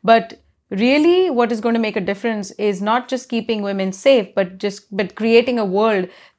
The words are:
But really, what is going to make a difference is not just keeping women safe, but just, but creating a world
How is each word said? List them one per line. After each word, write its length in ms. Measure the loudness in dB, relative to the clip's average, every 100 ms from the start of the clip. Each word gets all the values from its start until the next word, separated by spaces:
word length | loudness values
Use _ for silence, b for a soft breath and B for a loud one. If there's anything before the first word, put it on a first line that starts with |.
But 380 | 4 4 2 -16 _ _ _
really, 580 | -2 2 4 4 4 2
what 240 | 0 0
is 80 | 0
going 140 | -2 -2
to 40 |
make 160 | -2 -2
a 60 |
difference 500 | -4 -4 -4 -6 -8
is 300 | -4 -4 -2
not 260 | -2 -2 -2
just 220 | -8 -4
keeping 320 | -6 -4 -4
women 320 | -4 -4 -4
safe, 340 | 0 4 4 2 -4
but 220 | -4 -4
just, 360 | -8 -8 _
but 220 | -6 -6 -4
creating 420 | 4 4 4 -2
a 60 |
world 460 | -2 0 2 0 -4 B B